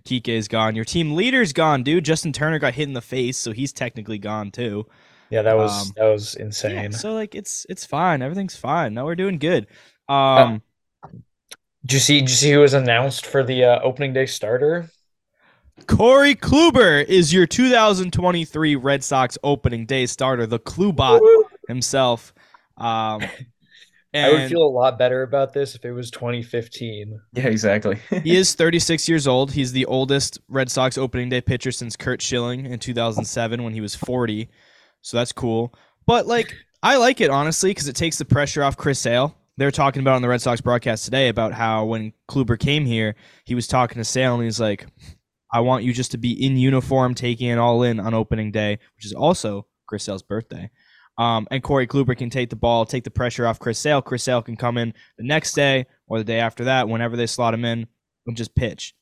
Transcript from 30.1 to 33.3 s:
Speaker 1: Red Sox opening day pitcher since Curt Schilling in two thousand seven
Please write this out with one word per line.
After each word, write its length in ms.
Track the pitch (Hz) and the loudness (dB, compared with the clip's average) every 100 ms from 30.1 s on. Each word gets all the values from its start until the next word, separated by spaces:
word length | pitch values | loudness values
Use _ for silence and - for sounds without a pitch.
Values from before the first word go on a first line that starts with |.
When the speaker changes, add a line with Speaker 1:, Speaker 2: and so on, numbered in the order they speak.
| 139 - - _ | 0 -2 -8 _
Speaker 1:
Red 240 | 135 127 | -4 -2
Sox 260 | - 131 131 | 0 -2 -2
opening 300 | 131 127 123 | -4 -4 -2
day 140 | 127 | -2
pitcher 300 | - 127 131 | -2 -2 -4
since 240 | 120 120 - | -6 -10 -8
Curt 240 | - 123 | -6 -4
Schilling 440 | - 127 120 123 135 | -4 -4 -4 -6 -10
in 140 | 120 | -10
two 140 | - | -6
thousand 320 | 117 117 110 | -4 -2 -4
seven 380 | 110 | -6